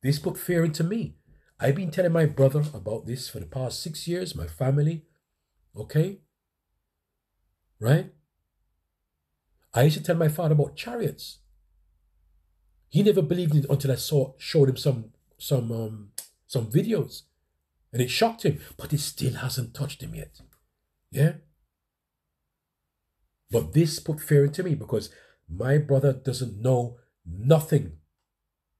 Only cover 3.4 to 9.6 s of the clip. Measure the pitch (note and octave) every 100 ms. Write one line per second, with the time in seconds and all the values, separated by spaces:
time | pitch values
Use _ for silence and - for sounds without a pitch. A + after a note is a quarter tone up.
3.4 | E2 C3 B2 - E3+ D#3 E3 F3+ F#3 -
4.4 | D#2+ - C3 C#3+ D3+ E3 - _ _ _
5.4 | _ _ _ G#2 G#2+ D3+ F#3 G3 _ _
6.4 | _ _ _ _ _ _ _ _ _ _
7.4 | _ _ _ - A2+ D#3+ F#3 _ _ _
8.4 | _ _ _ _ _ _ _ _ _ _
9.4 | _ _